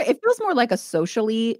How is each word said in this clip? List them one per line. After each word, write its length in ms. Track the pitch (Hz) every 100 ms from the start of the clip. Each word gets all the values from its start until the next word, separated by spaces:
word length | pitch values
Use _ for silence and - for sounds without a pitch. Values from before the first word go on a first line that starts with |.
| -
it 100 | -
feels 160 | 440 466
more 140 | 427
like 180 | 302 240
a 60 | 185
socially 800 | - 165 170 - 220 226 226 -